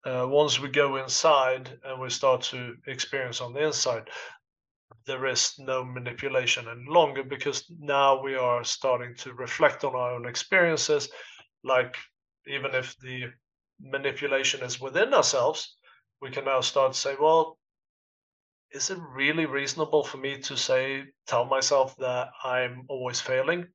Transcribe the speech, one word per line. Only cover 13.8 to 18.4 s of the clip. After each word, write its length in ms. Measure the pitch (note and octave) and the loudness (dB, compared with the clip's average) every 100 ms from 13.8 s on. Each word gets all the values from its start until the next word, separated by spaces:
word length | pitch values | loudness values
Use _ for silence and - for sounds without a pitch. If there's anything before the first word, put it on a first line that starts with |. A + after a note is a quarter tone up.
manipulation 800 | C3+ C#3 C#3 C3 C#3 C3+ C3 C3+ | -8 -4 -4 -4 0 0 0 -2
is 180 | B2 B2 | -6 -8
within 320 | C3 D3+ A#3+ | -4 0 4
ourselves, 680 | C4+ - C3+ B2 D#3 - _ _ _ _ _ | 4 4 4 2 0 -10 _ _ _ _ _
we 100 | C3 | -10
can 140 | C3+ | -6
now 160 | C3+ C3 | 0 0
start 320 | B2 C#3 C3 | 2 4 2
to 60 | C3 | 2
say, 180 | D3 C3+ | -4 2
"Well, 400 | D#3 D#3+ D#3+ - _ _ _ _ _ _ _ _ | 6 6 4 -6 _ _ _ _ _ _ _ _